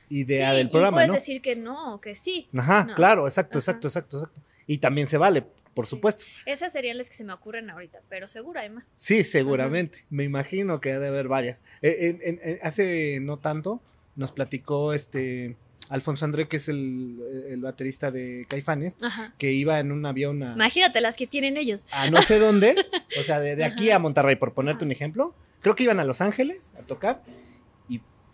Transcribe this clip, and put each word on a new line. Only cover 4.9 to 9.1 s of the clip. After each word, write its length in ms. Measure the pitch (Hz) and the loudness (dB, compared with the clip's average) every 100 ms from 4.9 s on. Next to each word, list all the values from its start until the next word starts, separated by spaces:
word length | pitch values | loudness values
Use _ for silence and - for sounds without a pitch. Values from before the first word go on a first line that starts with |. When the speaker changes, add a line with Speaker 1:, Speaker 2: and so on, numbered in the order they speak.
| 143 143 | 0 0
Speaker 1:
se 100 | 151 | 4
vale, 260 | 190 156 - _ _ | 4 4 0 _ _
por 120 | - 117 | -8 -8
Speaker 2:
Sí. 60 | |
Speaker 1:
supuesto. 340 | 208 320 311 - - - | -2 -2 -2 -8 -14 -10
Speaker 2:
Esas 260 | 277 349 | -8 -8
serían 260 | 302 247 240 | -6 -8 -8
las 100 | 247 | -12
que 60 | - | -14
se 80 | |
me 100 | 208 | -14
ocurren 360 | 185 214 226 220 | -14 -14 -14 -14
ahorita, 280 | 165 170 196 _ | -16 -18 -20 _
pero 180 | 190 196 | -14 -14
seguro 320 | 220 269 311 | -14 -12 -12
hay 100 | 214 | -12
más. 140 | 226 - - | -14 -18 -4
Speaker 1:
Sí, 260 | - | 2